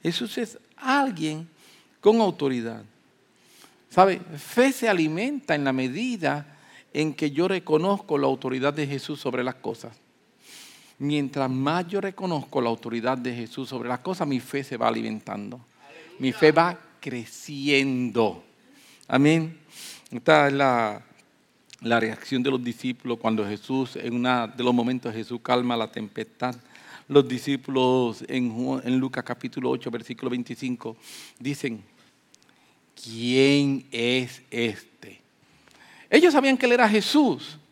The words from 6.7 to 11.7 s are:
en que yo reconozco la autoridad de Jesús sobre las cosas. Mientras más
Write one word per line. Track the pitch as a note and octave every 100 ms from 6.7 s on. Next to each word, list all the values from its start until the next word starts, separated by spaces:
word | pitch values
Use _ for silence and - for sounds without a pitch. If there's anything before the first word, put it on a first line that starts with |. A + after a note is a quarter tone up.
| - _
en | C#3+ D#3
que | D3 D#3
yo | C#3 F#3
reconozco | F#3+ - D#3 F3+ G3 - D3
la | C#3
autoridad | C3 C3 C3 C3+
de | C#3+ C#3+
Jesús | C#3 - D3
sobre | C3+ B2
las | B2+ B2
cosas. | - G2+ A#2 - _ _ _ _ _ - - - - _
Mientras | C#3+ D3 C#3 C#3 C3
más | C3 C#3